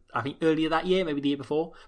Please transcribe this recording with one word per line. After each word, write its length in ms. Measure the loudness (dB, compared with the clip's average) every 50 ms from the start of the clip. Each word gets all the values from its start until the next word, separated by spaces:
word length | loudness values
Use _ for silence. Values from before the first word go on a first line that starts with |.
| -10 _ -4
I 80 | -4
think 160 | -4 -4 -4 0
earlier 260 | 2 2 2 2 2 0
that 160 | 0 0 0
year, 200 | 2 2 2 0
maybe 160 | 0 -2 -2
the 80 | 0 0
year 80 | 0
before, 340 | -2 -2 -2 -2 -2 -2 -4 -6 -18 -16